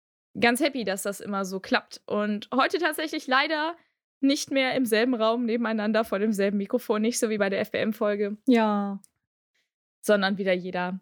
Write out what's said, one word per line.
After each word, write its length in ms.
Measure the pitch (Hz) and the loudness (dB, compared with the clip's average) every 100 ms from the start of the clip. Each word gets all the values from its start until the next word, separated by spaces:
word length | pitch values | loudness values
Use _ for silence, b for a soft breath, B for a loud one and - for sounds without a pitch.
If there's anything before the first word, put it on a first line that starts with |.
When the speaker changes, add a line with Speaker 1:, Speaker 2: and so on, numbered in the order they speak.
| _ _ _ 190 | _ _ _ 0
Speaker 1:
ganz 220 | 233 247 | 2 2
happy, 240 | 294 269 | 0 -2
dass 180 | 196 196 | -4 -4
das 180 | 202 196 | -4 -6
immer 260 | - 196 190 | -6 -4 -4
so 140 | 190 | -6
klappt. 420 | - 226 - - | -2 -2 -2 -14
Und 460 | - 208 208 208 - | -4 -2 -2 -4 -4
heute 260 | 254 339 349 | 0 0 0
tatsächlich 480 | 330 311 311 311 269 | -2 -2 -4 -6 0
leider 500 | 262 302 311 311 339 b _ _ _ | 0 2 -2 -2 -6 b _ _ _
nicht 300 | 269 294 - | 0 2 0
mehr 240 | 269 262 | 0 0
im 100 | - | 0
selben 300 | 233 214 254 | 2 2 2
Raum 320 | 240 220 240 240 | 2 2 2 0
nebeneinander 580 | 233 220 220 208 214 | 0 0 0 0 0
vor 140 | 220 196 | 0 0
demselben 400 | 214 202 202 202 | 0 2 0 0
Mikrofon, 420 | 202 247 - 214 | -2 -2 0 0
nicht 180 | 214 240 | 0 0
so 120 | 220 | 0
wie 80 | 214 | 0
bei 100 | 196 | 0
der 120 | 196 | 0
F 100 | 214 | -2
B 80 | - | -2
M-Folge. 580 | 214 - 208 202 202 214 - | -2 0 0 0 -2 -2 2
Speaker 2:
Ja. 540 | 233 214 208 202 196 - _ _ _ _ _ _ _ _ _ | 4 4 0 -2 -6 -14 _ _ _ _ _ _ _ _ _
Speaker 1:
Sondern 340 | - 208 196 196 | 2 2 2 0
wieder 140 | 190 | 0
jeder 480 | 180 180 180 180 185 | 0 -2 -4 -4 -6